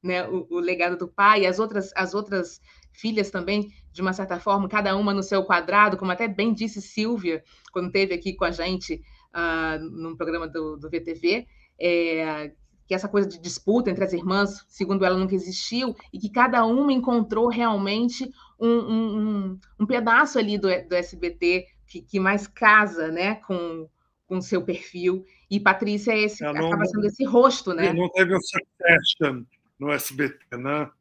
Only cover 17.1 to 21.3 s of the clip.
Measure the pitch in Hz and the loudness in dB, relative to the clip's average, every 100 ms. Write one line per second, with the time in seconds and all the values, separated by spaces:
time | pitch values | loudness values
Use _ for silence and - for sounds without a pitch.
17.1 | 240 208 214 240 233 233 208 196 208 240 | 2 2 2 2 2 0 0 0 0 0
18.1 | 240 269 - - _ 233 233 214 220 226 | -2 -10 -10 -20 _ 2 2 2 0 0
19.1 | 214 214 208 190 185 _ _ 214 240 226 | 0 0 0 -4 -8 _ _ 0 0 4
20.1 | 233 285 269 214 208 190 180 - 180 175 | 4 4 2 0 0 0 0 0 -2 -2
21.1 | 175 175 | -6 -6